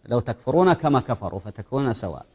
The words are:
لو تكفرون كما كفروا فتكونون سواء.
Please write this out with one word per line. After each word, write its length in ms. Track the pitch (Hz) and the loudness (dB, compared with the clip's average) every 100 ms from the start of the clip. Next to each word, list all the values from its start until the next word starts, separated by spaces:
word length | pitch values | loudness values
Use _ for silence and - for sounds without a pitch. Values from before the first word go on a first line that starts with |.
| - | -4
لو 140 | 120 | -2
تكفرون 540 | - - - 151 185 | -2 -6 0 4 4
كما 260 | 170 156 139 | 4 2 2
كفروا 400 | - 113 98 98 | 0 -4 -6 -8
فتكونون 540 | 107 98 104 131 139 | -10 -14 -6 -4 -2
سواء. 320 | 104 95 71 - | -4 -6 -10 -16